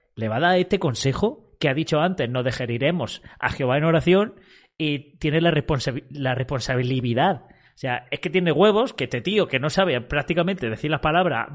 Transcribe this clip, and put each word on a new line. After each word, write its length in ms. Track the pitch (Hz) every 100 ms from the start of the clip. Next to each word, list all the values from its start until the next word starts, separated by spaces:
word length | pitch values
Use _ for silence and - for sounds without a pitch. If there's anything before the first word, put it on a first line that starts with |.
| _ -
le 120 | 110
va 80 | 113
a 40 |
dar 160 | 175 185
este 180 | 180 196
consejo 760 | 170 117 135 127 214 - - -
que 100 | 147
ha 40 |
dicho 260 | 131 - 151
antes, 300 | 175 185 120
"No 140 | 127
dejeriremos 800 | 123 - 120 120 139 180 113 - - -
a 100 | -
Jehová 280 | - 127 139
en 80 | 165
oración", 500 | 165 170 190 214 - - - _ -
y 400 | 156 143 - -
tiene 240 | 156 160
la 100 | 170
responsabi-, 540 | 156 - 139 139 123 -
la 240 | 143 131 123
responsabilidad. 1080 | 123 135 123 127 123 131 120 117 175 147 - _ _ _
O 20 |
sea, 280 | 131 123 -
es 80 | 143
que 100 | 180
tiene 220 | 180 170
huevos 420 | 147 208 208 254
que 120 | - 123
este 160 | 120
tío, 260 | 170 208 165
que 100 | 131
no 100 | 147
sabe 280 | - 185 123
prácticamente 680 | - 143 - 170 175 190 113
decir 220 | - 151
las 80 | 151
palabras 460 | 156 165 180 117 117